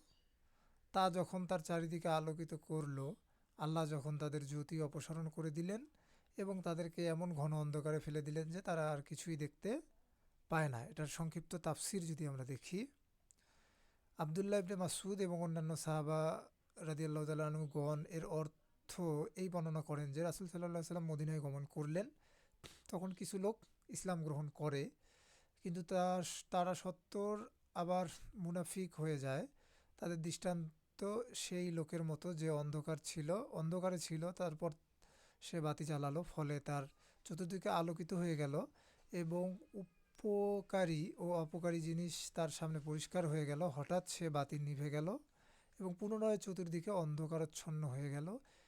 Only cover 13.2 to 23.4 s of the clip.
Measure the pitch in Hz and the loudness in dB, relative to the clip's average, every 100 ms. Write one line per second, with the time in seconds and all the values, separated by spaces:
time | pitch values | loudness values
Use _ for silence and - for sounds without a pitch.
13.2 | _ - _ _ _ _ - _ _ - | _ -20 _ _ _ _ -20 _ _ -6
14.2 | 156 170 202 202 180 190 185 - 196 196 | -2 0 2 2 2 -2 -2 -2 -4 -2
15.2 | 185 170 170 165 160 156 - 156 147 156 | 0 0 0 0 -2 -2 0 0 2 2
16.2 | 156 - - _ _ - 160 151 156 151 | 2 0 -6 _ _ -8 -4 -2 0 0
17.2 | 151 151 151 156 151 147 147 151 160 165 | 0 0 0 0 0 0 0 0 -2 -4
18.2 | 202 156 151 _ _ _ - - 170 147 | -2 -2 -2 _ _ _ -12 -2 0 2
19.2 | 160 - 185 175 160 156 151 147 147 143 | 0 -2 0 0 0 0 0 -2 0 0
20.2 | 170 - 185 170 175 170 160 175 165 147 | 0 0 -4 -2 -2 -2 -2 -2 0 0
21.2 | 156 156 143 139 143 156 147 165 262 - | 2 2 0 -4 -4 -2 2 2 0 -8
22.2 | - - _ - - - - 180 185 180 | -20 -20 _ -18 -18 -16 -6 -4 -4 -4
23.2 | - 196 | -4 0